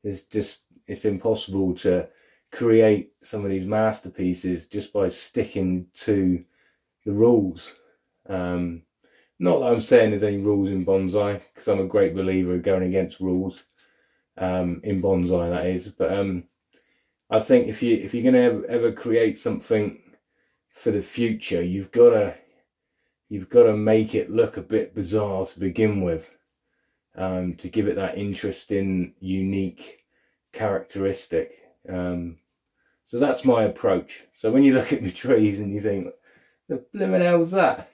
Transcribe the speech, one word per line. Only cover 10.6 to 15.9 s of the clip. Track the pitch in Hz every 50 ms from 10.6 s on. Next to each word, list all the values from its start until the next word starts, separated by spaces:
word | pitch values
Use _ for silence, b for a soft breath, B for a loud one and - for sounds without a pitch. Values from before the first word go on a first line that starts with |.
| 98 98
in | 98 95 90
bonsai, | 95 95 95 95 92 92 104 104 101 101 101 - _ _
'cause | - - 113
I'm | 101 98
a | 95
great | 92 - 104 98 95 85
believer | 95 95 95 95 92 92 90 90
of | 87
going | 87 98 95 92 92
against | 90 92 95 92 92 - -
rules, | 95 92 90 92 95 95 - - _ _ _ _ _ _ _ _ _ _ _ _ _ _ _
um, | - 92 92 90 92 90 87 85 - -
in | 104 98 92
bonsai, | 87 95 82 85 87 87 92 87 85 85
that | 87 87 80
is. | 92 92 90 90
But, | 98